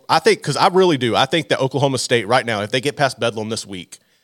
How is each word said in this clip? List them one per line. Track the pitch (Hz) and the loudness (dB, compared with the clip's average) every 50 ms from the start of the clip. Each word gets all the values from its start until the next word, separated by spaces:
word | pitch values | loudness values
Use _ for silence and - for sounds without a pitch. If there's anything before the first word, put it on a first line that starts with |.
| _ - | _ 0
I | 151 160 | 2 2
think, | - 226 190 - | 4 2 2 2
'cause | - 151 135 | 0 -4 0
I | 117 151 196 | 2 2 4
really | 175 185 190 180 156 127 | 4 4 4 4 2 2
do, | 127 117 104 | 0 0 2
I | 95 127 | 2 2
think | - 180 165 147 - | 2 0 -2 -2 -2
that | 135 - | -2 -2
Oklahoma | 135 131 - 135 135 139 131 117 | -2 -2 -4 -4 -4 -4 -6 -6
State | - - 127 120 101 98 | -4 -2 -2 -2 0 0
right | 123 135 110 | 0 0 0
now, | 117 113 101 | 0 -4 -4
if | 104 104 | -4 -4
they | 131 131 | -4 -4
get | 117 143 139 | -4 -4 -2
past | - 143 131 - - | -2 -2 -2 -2 -2
Bedlam | 117 117 104 110 107 110 | -4 -4 -4 -4 -6 -6
this | 113 101 - | -6 -8 -8
week, | 98 98 90 - - - - _ _ _ _ | -10 -12 -14 -14 -16 -20 -20 _ _ _ _